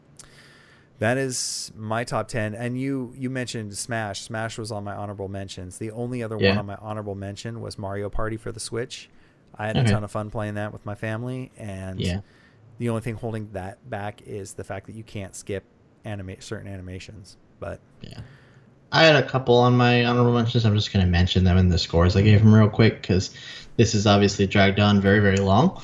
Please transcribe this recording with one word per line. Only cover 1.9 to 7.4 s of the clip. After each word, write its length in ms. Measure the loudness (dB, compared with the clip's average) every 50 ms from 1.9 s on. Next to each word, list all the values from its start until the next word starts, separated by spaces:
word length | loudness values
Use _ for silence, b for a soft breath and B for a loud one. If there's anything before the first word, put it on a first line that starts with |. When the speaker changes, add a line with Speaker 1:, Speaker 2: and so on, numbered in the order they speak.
| -4 -4 -4
Speaker 1:
top 240 | -4 -4 -4 -4
ten. 260 | -4 -4 -4 -4 -4 -4
And 260 | -6 -6 -6 -6 -4
you, 340 | -4 -4 -4 -6 -6 -10 -10
you 120 | -8 -8 -6
mentioned 440 | -6 -6 -6 -6 -8 -10 -10 -10 -10
Smash. 460 | -10 -8 -6 -6 -6 -6 -6 -8 -10
Smash 360 | -10 -10 -8 -6 -6 -8 -8 -10
was 120 | -10 -8
on 120 | -8 -8 -8
my 100 | -10 -10
honorable 340 | -10 -10 -10 -8 -8 -8
mentions. 520 | -8 -8 -10 -10 -12 -12 -14 -14 -14 -12 -10
The 100 | -10 -10
only 300 | -8 -8 -8 -6 -6 -6
other 160 | -6 -6 -2 0
Speaker 2:
Yeah. 100 | 2 2
Speaker 1:
one 60 | 2 0
on 60 | -2
my 80 | -6 -10
honorable 400 | -12 -10 -8 -8 -8 -6 -8 -8
mention 460 | -8 -8 -10 -10 -10